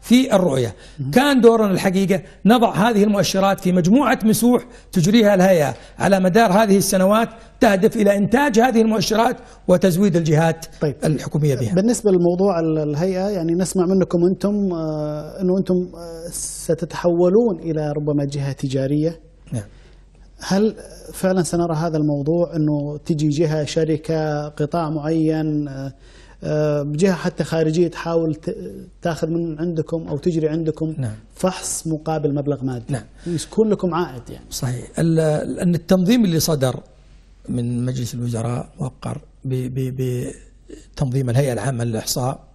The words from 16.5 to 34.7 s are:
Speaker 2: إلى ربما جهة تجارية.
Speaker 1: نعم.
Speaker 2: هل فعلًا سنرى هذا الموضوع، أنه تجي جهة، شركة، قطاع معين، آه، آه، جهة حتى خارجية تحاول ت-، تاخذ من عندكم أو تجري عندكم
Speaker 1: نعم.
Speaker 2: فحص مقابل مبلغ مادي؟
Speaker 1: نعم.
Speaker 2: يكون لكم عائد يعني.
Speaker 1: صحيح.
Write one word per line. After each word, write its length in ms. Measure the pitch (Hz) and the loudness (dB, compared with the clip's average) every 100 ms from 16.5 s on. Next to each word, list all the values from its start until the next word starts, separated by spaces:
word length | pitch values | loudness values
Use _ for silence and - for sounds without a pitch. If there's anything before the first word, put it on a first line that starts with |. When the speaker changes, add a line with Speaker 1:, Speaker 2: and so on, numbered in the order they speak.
| - - 160 165 - 175 170 180 196 240 170 | -12 -4 -4 -4 -4 0 2 4 4 2 -2
Speaker 2:
إلى 320 | 160 156 151 147 | -4 -4 -2 -4
ربما 280 | 147 147 | -2 -2
جهة 280 | 143 143 139 | -2 -4 -6
تجارية. 680 | 135 143 135 135 147 156 165 - - - | -4 -4 -2 0 0 -2 -4 -18 -20 -10
Speaker 1:
نعم. 120 | 120 104 - - - - - - - | -10 -10 -18 -20 -20 -20 -20 -20 -18
Speaker 2:
هل 340 | - 190 214 208 - - - | -4 0 0 -2 -14 -20 -18
فعلًا 300 | 156 190 190 | -4 -2 0
سنرى 340 | 170 170 170 156 | 0 0 0 0
هذا 200 | 170 156 | -2 0
الموضوع، 600 | 151 143 143 170 170 170 | 0 0 0 0 0 0
أنه 420 | 151 147 143 147 | 0 0 -4 -10
تجي 240 | - 165 151 | -4 0 0
جهة، 360 | 147 165 156 | 0 0 0
شركة، 840 | 147 - 156 156 - 160 156 147 147 | -2 -2 0 -2 -2 -4 -2 -4 -8
قطاع 420 | - 147 170 160 | -6 -4 -2 -4
معين، 800 | 156 147 165 156 156 156 151 147 | -4 -2 0 2 0 0 -2 -4
آه، 240 | 135 135 - - - - - | -8 -12 -12 -20 -20 -20 -12
آه، 400 | - 151 151 147 143 | -4 -2 0 0 -4
جهة 280 | 147 190 | 0 0
حتى 300 | 175 185 175 | 0 -4 -4
خارجية 440 | 156 165 160 156 175 | -4 0 0 2 0
تحاول 460 | - 170 170 165 | -2 -2 -2 -2
ت-، 220 | 151 - - 180 - - - | -4 -8 -10 -12 -14 -18 -8
تاخذ 240 | 175 160 165 | -6 -4 -4
من 320 | 170 170 151 | -2 -4 -4
عندكم 500 | 170 160 151 165 170 | -4 -4 -4 -6 -6
أو 80 | 147 | -4
تجري 320 | 180 165 156 | -2 0 0
عندكم 460 | 156 160 151 160 156 | -2 -4 -4 -6 -6
Speaker 1:
نعم. 160 | 123 107 - | -8 -8 -18
Speaker 2:
فحص 520 | - 185 - - - 165 | -4 -4 -4 -8 -8 -6
مقابل 480 | 156 156 156 147 | -6 -4 -2 -2
مبلغ 300 | 143 139 139 | -2 -2 -2
مادي؟ 200 | 127 127 113 | -4 -6 -6
Speaker 1:
نعم. 140 | 139 - - - | -8 -8 -14 -6
Speaker 2:
يكون 440 | 165 - - 220 | -6 -4 -2 0
لكم 240 | 196 180 | 0 -2
عائد 360 | 160 170 131 - | -2 -4 -8 -16
يعني. 140 | - - | -18 -14
Speaker 1:
صحيح. 340 | - 127 | -8 -6